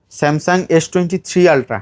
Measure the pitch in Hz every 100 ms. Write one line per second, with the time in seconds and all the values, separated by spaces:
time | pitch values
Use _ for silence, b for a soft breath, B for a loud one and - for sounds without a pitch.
0 | _ - 147 151 175 180 - 165 - 180
1 | 175 185 - 180 175 143 - 107